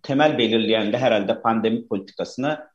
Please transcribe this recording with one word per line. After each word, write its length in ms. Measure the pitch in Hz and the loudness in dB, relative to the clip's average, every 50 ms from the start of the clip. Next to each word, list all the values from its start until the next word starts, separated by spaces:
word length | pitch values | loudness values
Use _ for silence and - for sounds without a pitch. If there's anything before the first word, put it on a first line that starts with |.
| - | -6
temel 340 | - 139 139 147 156 139 123 | -2 0 2 4 2 4 2
belirleyen 560 | 120 110 113 113 110 101 110 110 107 104 104 | 0 2 2 2 2 2 2 0 0 0 -2
de 40 | 123 | 0
herhalde 440 | 127 123 113 104 101 98 110 - | 2 2 2 2 2 0 -4 0
pandemi 460 | - 117 113 110 107 113 113 117 - - | 0 0 0 2 0 0 0 -2 -4 -4
politikasını 720 | - 98 98 - - - - - - - 131 147 156 151 - - | -6 -6 -6 -10 -10 -10 -8 -8 -6 -6 -4 -4 -4 -6 -8 -20